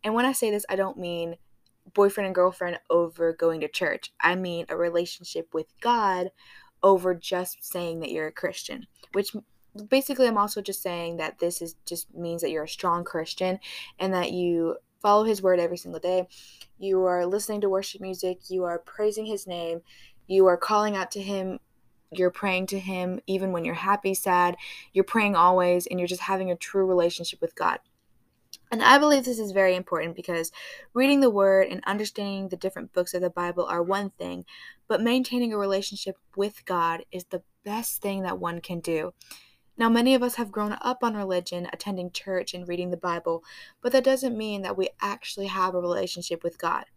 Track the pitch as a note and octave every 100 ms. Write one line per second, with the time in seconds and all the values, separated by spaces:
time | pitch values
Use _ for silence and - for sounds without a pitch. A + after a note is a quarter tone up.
0 | G#3 A3+ B3+ C4 A3+ G#3 - F#3+ F#3+ F#3+
1 | F3 E3+ E3+ E3+ _ _ _ _ - -
2 | G3+ G3+ G3 F3+ F3+ F#3 F3 F3 _ E3+
3 | E3+ E3 E3 E3 E3 D#3+ D3+ - E3 -
4 | - _ D#3+ F#3 F3+ E3+ - D#3+ E3+ E3+
5 | F3 - F3 E3 E3 D#3+ D#3+ _ A#3 A#3+
6 | G#3 F3+ F#3 _ - - _ _ G3 F#3+
7 | F3+ F3 - F3+ F3+ - - F3+ F3 E3
8 | E3 D#3+ D#3 - E3+ - - - - _
9 | - G3 G3+ G#3+ - _ _ G#3 G#3 C4+
10 | C4+ C4 B3 G#3+ G#3 - G3 G3 F#3+ F3
11 | E3+ E3+ D#3 - F3 F3 E3+ - - E3+
12 | - E3 E3+ E3+ E3 D#3+ D#3 - F#3 E3+
13 | E3+ E3 D#3+ - F#3 F#3+ - - - -
14 | F#3+ F#3+ F3 F3+ F3 E3+ E3 - _ _
15 | G#3 G#3 A3 G#3 F#3+ F3+ E3+ F3 F3+ E3
16 | F3+ F#3 F3+ - - - - _ G3 F#3
17 | F#3 F3+ F3 G3+ G#3 G#3 G3+ F#3+ G3 G3
18 | F#3+ F#3 F#3 F3+ - F#3 F3 E3+ - -
19 | G#3+ G#3+ A3 G3+ F#3+ F3 E3+ E3+ _ -
20 | - - _ F#3+ F#3+ F3 - G#3+ G#3+ G3+
21 | F3+ G#3 F#3+ G3 F#3 F#3 _ _ _ _
22 | _ D#3+ F3+ - G3+ F#3 F#3 G3 F#3 F#3
23 | F3+ F#3 - F#3+ F#3+ F3+ E3 E3+ G3 G3+
24 | G3 F#3+ G3+ F3+ F3+ F3 - - - F#3+
25 | F#3+ A#3 G#3 F#3+ F3+ F#3 F3+ F3+ F3 F3+
26 | F3 F3+ - F#3 F#3 F3 - G3 F#3+ F3+
27 | E3+ F3 F3 - E3 - E3 - _ _
28 | _ _ _ _ _ - _ A3+ - C#4
29 | D4+ C#4+ B3 A3+ G#3 G3 F#3+ F3+ F#3 E3
30 | E3 E3+ F3+ E3+ E3 - - - - A#3+
31 | C4+ C#4+ C4 G3+ G3 F#3+ F#3+ F#3+ - G3+
32 | G#3+ - G3+ G3 F#3+ F3+ F#3+ F3 E3 -
33 | F3+ F3+ F3+ F3+ F3 F3 E3+ E3+ E3+ G3
34 | G3 _ F3 F3+ - - - - _ A3
35 | A3+ B3+ B3 B3 A#3+ G#3+ G3 G3 G3 G3+
36 | G3+ F#3+ _ - G3+ - - F3+ E3 E3
37 | - F#3 F3 F3+ _ _ G3+ G#3+ A#3 -
38 | G3+ G3 F#3 F#3 F3 E3+ - F3 E3+ D#3+
39 | F3 _ - - _ _ _ - A3+ A#3
40 | B3 C4 B3 A#3+ G#3+ G#3+ G#3 G#3 - B3
41 | A#3+ G#3+ G3 F3+ F3+ F3 F3 - G#3 F#3+
42 | F3+ - - F#3 - F3+ F3+ F3 F3+ F3
43 | F3+ E3+ E3+ E3 - - - _ B3 C4
44 | B3+ C4 C4 A3 A3 G3+ F#3+ F#3+ F#3+ -
45 | G#3 G3+ - - G3 F#3+ F#3 F3+ F3 F3
46 | F3+ F3 - E3 E3+ - E3+ E3+ -